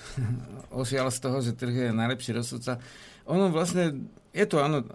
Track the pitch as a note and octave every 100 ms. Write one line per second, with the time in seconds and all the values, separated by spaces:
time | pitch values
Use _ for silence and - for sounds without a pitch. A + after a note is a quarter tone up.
0 | - - A2+ B2 A#2+ - - B2 B2 C3+
1 | C3 B2 C3 C3 A#2+ A#2 B2 A#2+ B2 A2
2 | A#2 C3 - A#2 A#2+ B2 A#2+ A#2+ - -
3 | - - - E3 G3 D#3+ E3+ F3 E3+ C#3
4 | - - - - G#3 E3 C#3+ D3+ A#2